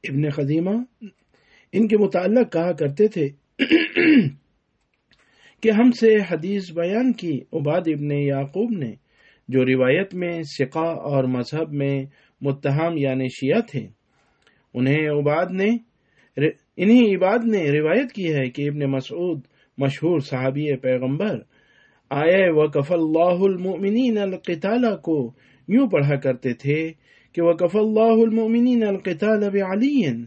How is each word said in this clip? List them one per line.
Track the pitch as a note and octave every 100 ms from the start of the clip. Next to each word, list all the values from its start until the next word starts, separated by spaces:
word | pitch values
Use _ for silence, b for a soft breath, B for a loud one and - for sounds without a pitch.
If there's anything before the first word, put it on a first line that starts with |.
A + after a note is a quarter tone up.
ابن | - C#3 D3+
خزیمہ | C#3+ C#3 D#3 F3+ A3 B3 _ G#3 _ _ b b b b
ان | - A3
کے | G#3+
متعلق | G3+ F3 F#3 A#3 A#3+
کہا | E3 F3
کرتے | F3 D3 C#3+ G#3+
تھے | G3 C#3+ C#3+ _ _
<clears throat> | C4+ D#4+ - F4 E4+ D4 D3+ - _ _ _ _ _ _ _ b b b b b
کہ | A3
ہم | G#3+ B3
سے | A#3+ A3+ G#3+ F3+
حدیث | E3 E3+ G3+ F3+
بیان | E3 E3+ G#3+ B3+
کی | A3 F3 C3+ -
عباد | E3 C#3+ E3+ E3
ابن | D3+ D3
یعقوب | C#3+ C#3+ C#3 C#3 F#3 A#3 G#3
نے، | B2 G#2 b b b b b
جو | B2+ B2+
روایت | C3 B2+ D#3 F#3+
میں | F3+ F3 E3+ D#3 -
ثقہ | C3+ D#3+ E3
اور | D#3+ C#3+ C#3+
مذہب | B2+ B2+ A#2+ D3+ D#3
میں | C#3+ C#3 C#3 C3+ b b b
متہم | C#3 C#3 C#3+ C#3 E3 E3
یعنی | C#3 C3 C3
شیعہ | - C3 F#3+
تھے۔ | A3+ C#3 G2+ - _ _ _ _ _ _ _
انہیں | A#2+ C3 D3 D3+
عباد | D3 D3 D3+ F3+
نے، | F#3 G3 A#3 _ _ _ _ _ - D3 - _ -
انہی | F#3+ A#3+ A3+ F#3
عباد | F#3 A#3
نے | A#3 G#3+ D3+ D3
روایت | D#3 G3 C4+
کی | - F3
ہے | D3 B2+
کہ | B2 C#3+
ابن | D3
مسعود، | C#3 C3+ C3 E3 F3+ D#3 - _ _ -
مشہور | C#3 C#3 D#3+ E3+
صحابی | C3+ C3 C3 C#3 D3+ C3
پیغمبر، | C3 B2+ B2+ C#3+ G#3 D#3+ - b b b b b _
آیے | C#3+ D#3 F#3+ F#3
وَكَفَى | D#3 D#3 D3+ C#3 F3
اللَّهُ | D#3+ D#3+ F3 F3+ G3
الْمُؤْمِنِينَ | F3+ F#3 F3+ G3 A3 C4 G#3+
الْقِتَالَ | G3 F#3 - E3+ F#3+ A#3 B3 F#3
کو | - D#3+ A#2 - b b b
یوں | G#3+ C4+
پڑھا | F3 C#3+ C#3+
کرتے | C#3 B2 C3
تھے | A#2+ C#3 D3+ D#3+ D#3+ b b b
کہ | -
"وَكَفَى | E3+ E3+ F3 G3
اللَّهُ | A3 G#3+ A3+ A3+ A3+
الْمُؤْمِنِينَ | A3 A3 A#3 A#3+ A#3+ G#3+
الْقِتَالَ | G3 F#3+ E3 G#3+ A3 G3+
بِعَلِيٍّ۔" | G3 F#3+ G3 C4+ C#4+ E3+ A#2